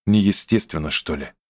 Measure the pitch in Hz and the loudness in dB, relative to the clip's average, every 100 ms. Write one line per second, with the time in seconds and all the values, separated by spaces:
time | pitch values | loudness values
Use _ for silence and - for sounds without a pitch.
0 | 101 107 101 - - 113 - 80 76 - | 2 4 4 0 0 -2 0 -8 -6 -6
1 | - - - _ | -6 -8 -10 _